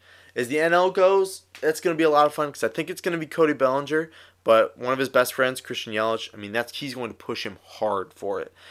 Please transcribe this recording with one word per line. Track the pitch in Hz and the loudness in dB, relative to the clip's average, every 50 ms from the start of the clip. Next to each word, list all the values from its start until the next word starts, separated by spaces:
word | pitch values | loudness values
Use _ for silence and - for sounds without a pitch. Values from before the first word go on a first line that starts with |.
| _ _ - - - - - | _ _ -20 -20 -20 -10 -6
As | 120 123 117 | -6 -4 -2
the | 143 151 | 0 0
N | 160 165 170 | 2 4 4
L | 180 185 185 | 4 2 2
goes, | 180 190 185 190 196 196 190 185 - - _ _ _ - | 2 4 4 4 6 4 2 0 -4 -16 _ _ _ -4
that's | - 156 160 - | -2 -2 -2 0
gonna | - 175 165 | -2 -2 0
be | 156 160 | 2 2
a | 156 | 4
lot | 147 147 147 | 6 6 4
of | 147 - | 4 2
fun | 156 151 143 | -2 -6 -6
'cause | 139 - 117 | -4 -4 -4
I | |
think | 113 - 165 156 165 | -4 -2 -4 -8 -8
it's | 175 - | -8 -6
gonna | - 185 170 | -4 -4 -4
be | 165 156 | -4 -6
Cody | 135 - 170 160 151 147 | -6 2 2 2 2 4
Bellinger, | 123 135 127 131 143 143 135 156 156 165 160 - - - _ _ _ - | 2 2 2 2 0 -2 -2 -2 -2 -2 -4 -12 -20 -20 _ _ _ 2
but | - 113 113 104 - - | 4 6 6 6 2 -2
one | - 120 123 131 | -6 -4 -4 -2
of | 131 | -2
his | 135 120 | -2 2
best | - 127 127 - - | 2 2 2 2 0
friends, | - 131 127 131 127 | -2 -2 -2 -2 -6
Christian | - - 123 - - 117 107 | -12 -10 -10 -10 -10 -6 -4
Yelich, | 107 110 113 113 110 - - - | -2 0 0 -2 -4 -6 -12 -14
I | |
mean, | 104 104 101 | -14 -12 -6
that's, | 104 120 117 - - | -4 -4 -4 -4 -8
he's | - 147 139 123 | -12 -12 -10 -10
going | 127 120 110 | -8 -10 -10
to | 101 | -10
push | _ - - 117 - - | _ -10 -10 -8 -8 -8
him | 107 92 - _ | -12 -12 -14 _
hard | - - - 110 107 101 95 92 - - | -20 -8 -4 -2 -2 -2 -2 -4 -8 -12
for | - - 98 95 87 | -10 -8 -6 -6 -6
it. | - - _ _ - - | -8 -10 _ _ -20 -20